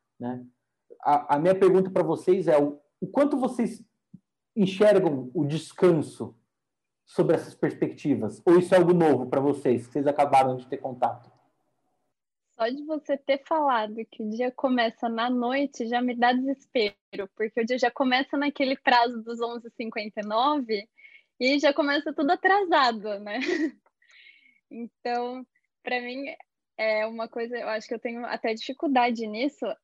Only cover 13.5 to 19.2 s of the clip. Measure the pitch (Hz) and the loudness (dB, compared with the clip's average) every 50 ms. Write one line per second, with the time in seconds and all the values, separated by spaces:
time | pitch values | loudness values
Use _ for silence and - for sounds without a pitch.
13.5 | 330 320 294 277 254 226 214 214 214 226 226 - - - 226 214 214 226 247 254 | -2 0 0 0 0 0 -2 -4 -8 -10 -12 -12 -12 -10 -8 -8 -4 -4 -4 -4
14.5 | 254 - - 262 254 247 226 226 226 - 254 233 226 226 233 247 254 247 233 240 | -4 -4 -2 -2 0 0 0 -2 -2 -4 -6 -4 -4 -2 -2 -2 -2 -2 -2 -2
15.5 | 254 277 285 277 - - 240 226 240 240 254 247 247 240 233 240 254 254 262 269 | -2 -2 -2 -4 -4 -6 -6 -2 -2 -2 -2 -2 -2 2 2 2 2 2 0 -2
16.5 | 277 - _ _ - 247 214 202 - _ _ _ - 190 196 190 _ - 214 226 | -4 -6 _ _ -2 -2 -2 -2 -4 _ _ _ -10 -10 -10 -10 _ -6 -6 -4
17.5 | - 240 233 226 254 254 262 240 240 - 277 254 247 254 277 - - 277 285 285 | -4 -4 -2 -2 -2 0 0 0 0 0 0 0 0 0 -2 -2 -2 -2 -2 -2
18.5 | 269 - 277 262 269 - - 285 247 240 233 247 247 226 | -2 0 0 -2 -2 0 2 4 4 6 4 2 0 -6